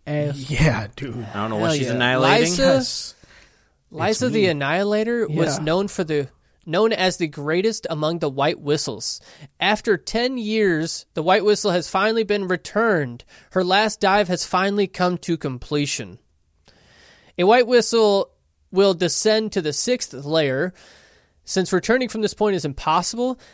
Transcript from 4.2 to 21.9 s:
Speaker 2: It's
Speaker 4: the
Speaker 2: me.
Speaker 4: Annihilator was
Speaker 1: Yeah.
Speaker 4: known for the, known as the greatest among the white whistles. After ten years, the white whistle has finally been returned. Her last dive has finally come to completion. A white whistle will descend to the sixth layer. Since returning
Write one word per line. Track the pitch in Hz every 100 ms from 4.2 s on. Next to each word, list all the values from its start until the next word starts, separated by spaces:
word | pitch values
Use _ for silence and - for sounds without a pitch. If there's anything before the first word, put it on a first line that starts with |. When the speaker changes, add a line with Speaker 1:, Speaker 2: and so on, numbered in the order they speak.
| 254
Speaker 2:
It's |
Speaker 4:
the | 220
Speaker 2:
me. | 185
Speaker 4:
Annihilator | 147 139 170 202 214 220 240 214
was | 151 160 139
Speaker 1:
Yeah. |
Speaker 4:
known | 156 170 202
for | -
the, | 165 151 135 _ _ _ -
known | 160 220
as | 220 185 -
the | 165
greatest | 147 147 170 208 220 -
among | 156 151 170
the | 147
white | 135 180 -
whistles. | 143 147 - 110 - - - - - -
After | 180 214 - 190
ten | - 220 247 262
years, | 214 220 202 165 165 - -
the | -
white | 160 202 202
whistle | 208 208
has | 175 -
finally | 190 208 226
been | 208 208 190
returned. | 180 - 208 226 180 131 117 - - -
Her | 185
last | 185 190 214 -
dive | 196 202 185
has | 175 -
finally | 180 196 202 190
come | - 180 180
to | - 165
completion. | 147 123 - 147 143 - 101 92 _ _ _ _ _ _ _ _ _ _ _ -
A |
white | 180 240 233
whistle | 247 - 233 214 196 - _ _ _ _
will | 180 196 170
descend | 175 - 214 220 220
to | 196
the | 156
sixth | 143 - 247 -
layer. | 131 143 160 143 131 180 - - - _ _ _ _
Since | - - 180
returning | 185 -